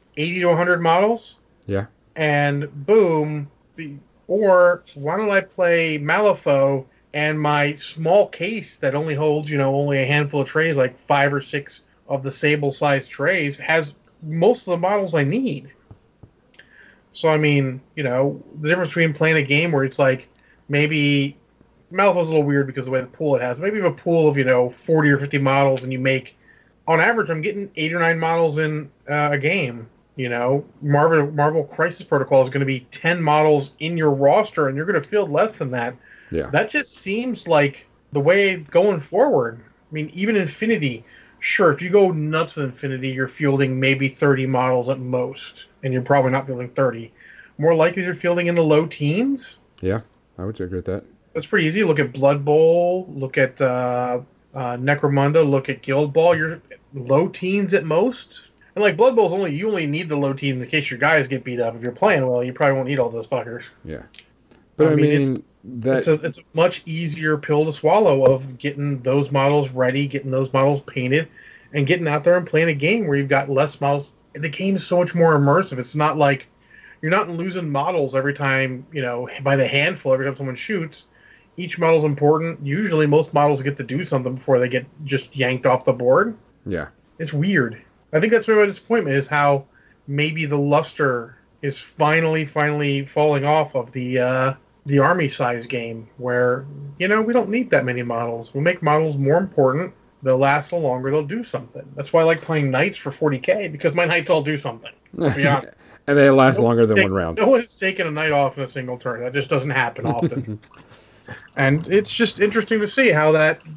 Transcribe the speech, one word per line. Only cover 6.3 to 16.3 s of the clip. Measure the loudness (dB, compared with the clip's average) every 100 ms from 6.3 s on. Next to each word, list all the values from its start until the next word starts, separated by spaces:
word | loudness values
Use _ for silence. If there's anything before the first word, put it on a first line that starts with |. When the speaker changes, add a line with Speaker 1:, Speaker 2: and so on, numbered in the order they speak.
| 2 2 2 2 0 -6 _ _
Speaker 1:
and | -4 -2 0
my | 0 2 0
small | -4 -10 -4 2 4 2
case | -2 -6 -6 -10 -6
that | -2
only | -2 -2
holds, | -2 0 0 -2
you | 0
know, | 0
only | 0 0 0
a | 0
handful | 0 0 -2
of | -2
trays, | 0 0 0
like | -2 -2
five | -2 2 2
or | 0
six | -6 -10 -10 -18 _ _ -8
of | -6
the | -6
Sable-sized | -4 -2 0 -2 -2 -2 -2 -4
trays, | -6 -2 -2 -4 -6
has | -2 -2 -2 -10 _ _
most | -8 0 2 2 -2
of |
the | -2
models | 0 -2 0
I | 0
need. | 0 -2 -4 -6 -12 _ _ -20 _ _ -20